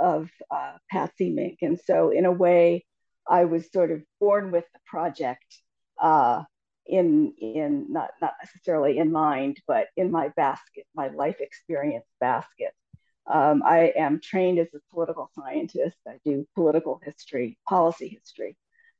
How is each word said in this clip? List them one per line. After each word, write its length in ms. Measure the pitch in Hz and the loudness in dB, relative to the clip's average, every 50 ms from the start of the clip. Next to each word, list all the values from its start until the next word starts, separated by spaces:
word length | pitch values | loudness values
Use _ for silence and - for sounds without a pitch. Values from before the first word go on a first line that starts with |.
of, 300 | - 180 160 156 160 170 - - - - | 0 0 0 0 -4 -8 -14 -20 -12 -8
uh, 280 | - 139 135 135 - - _ - | -8 -8 -8 -8 -12 -18 _ -8
Patsy 380 | - 180 139 175 - - 190 175 | -6 -4 -4 -4 -4 -4 -4 -2
Mink, 300 | 160 - - 185 - - | -2 -2 -4 -6 -6 -4
and 180 | - - 320 175 - | -4 -4 -4 -2 0
so 260 | - 185 165 165 160 | 0 2 2 2 2
in 140 | - - - | 2 2 2
a 80 | 180 180 | 2 2
way, 540 | 175 185 175 175 175 170 170 170 175 - _ _ _ _ _ _ _ _ - | 2 4 4 6 6 6 4 2 0 -4 _ _ _ _ _ _ _ _ 2
I 160 | 170 180 175 | 4 4 4
was 260 | 165 165 165 175 - | 4 2 -2 -4 -2
sort 200 | - 190 175 160 | 0 0 0 0
of 100 | 165 156 156 _ _ - | -2 -4 -10 _ _ 0
born 320 | 202 208 202 208 196 190 | 2 2 2 2 0 0
with 140 | 175 170 170 - _ | -2 -2 -4 -6 _
the 80 | _ _ | _ _
project, 760 | - - 170 165 170 139 - 151 123 127 - _ _ - - _ _ _ _ _ _ _ - | -12 -8 -6 -6 -6 -6 -6 -6 -6 -6 -8 _ _ -20 -20 _ _ _ _ _ _ _ 0
uh, 440 | - 160 156 147 131 120 117 - 160 - _ _ _ _ _ _ _ | 2 4 6 6 6 4 2 0 -4 -8 _ _ _ _ _ _ _
in, 480 | - - 190 175 170 151 151 151 - - - | -2 0 2 4 4 4 4 2 2 -2 -6
in 540 | 110 110 113 156 151 147 147 143 - - - | -10 -8 -6 -4 -2 -2 -2 -4 -4 -4 -6
not, 200 | 165 123 - - _ 165 | -6 -6 -6 -8 _ -6
not 100 | 147 - - - | -6 -6 -8 -14
necessarily 540 | - - - _ - 165 156 143 147 135 | -20 -20 -10 _ -2 0 2 2 2 2
in 160 | 139 160 156 160 | 2 0 0 2
mind, 460 | 156 156 151 143 131 139 139 139 - _ | 2 2 0 0 0 -2 -4 -6 -6 _
but 220 | - 139 113 101 - _ | -2 -2 0 -2 -2 _
in 160 | - 185 180 | -4 -2 0
my 180 | 170 160 151 - - | 0 -2 -2 -2 -2
basket, 500 | - 151 135 135 - - _ _ - - _ _ | 0 0 0 -2 -4 -10 _ _ -20 -20 _ _
my 140 | 156 139 135 | -8 -8 -8
life 320 | - - 143 - 202 - | -6 -4 -4 -4 -4 -6
experience 680 | 139 - - - _ - 165 139 139 147 123 117 - _ _ - | -10 -12 -12 -14 _ -8 -6 -4 -4 -4 -4 -6 -10 _ _ -4
basket. 540 | 123 123 123 120 156 - _ - 120 - - _ _ _ - - _ _ _ _ _ - | -2 0 0 -2 -4 -8 _ -10 -10 -10 -10 _ _ _ -20 -20 _ _ _ _ _ -2
Um, 360 | - 156 139 151 151 143 - | 0 2 2 4 2 2 2
I 280 | - 165 165 165 165 - | 4 4 4 4 4 2
am 240 | - 156 143 147 160 - | 0 0 0 -2 -4 -4
trained 380 | - - 190 185 180 180 170 | -4 -2 0 0 2 2 0
as 80 | 165 - - | 0 -2 -6
a 60 | 147 - _ | -16 -20 _
political 400 | - 170 165 160 165 160 131 - _ | -8 -6 -6 -6 -6 -8 -12 -14 _
scientist. 640 | - 139 131 135 156 170 - - - 135 175 - _ - | -16 -12 -10 -8 -8 -8 -6 -6 -6 -6 -6 -6 _ -18
I 140 | 123 120 135 - | -20 -18 -10 -6
do 220 | 151 143 139 - - _ | -4 -4 -4 -6 -6 _
political 460 | - 165 151 147 165 160 151 131 - - | 0 0 2 2 0 -2 -4 -6 -8 -10
history, 560 | 147 - - - - - 127 123 117 120 _ _ - | -16 -18 -18 -14 -10 -8 -6 -6 -6 -8 _ _ -2
policy 380 | 190 185 165 165 165 - - | 0 2 2 2 0 -4 -8
history, 500 | - - - _ - - - - - - _ _ _ _ _ _ _ _ _ | -16 -16 -18 _ -20 -14 -12 -12 -12 -12 _ _ _ _ _ _ _ _ _